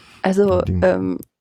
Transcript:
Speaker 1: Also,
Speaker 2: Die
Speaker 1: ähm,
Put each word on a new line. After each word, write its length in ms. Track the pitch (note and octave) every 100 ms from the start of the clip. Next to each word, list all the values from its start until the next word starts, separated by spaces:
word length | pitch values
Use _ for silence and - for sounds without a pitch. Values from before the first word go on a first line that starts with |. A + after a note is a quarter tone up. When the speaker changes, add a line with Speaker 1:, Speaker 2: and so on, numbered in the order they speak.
| - -
Speaker 1:
Also, 380 | - F#3+ G3+ F3+
Speaker 2:
Die 160 | - F#3
Speaker 1:
ähm, 360 | F#3 F3+ F#2 F2+ - _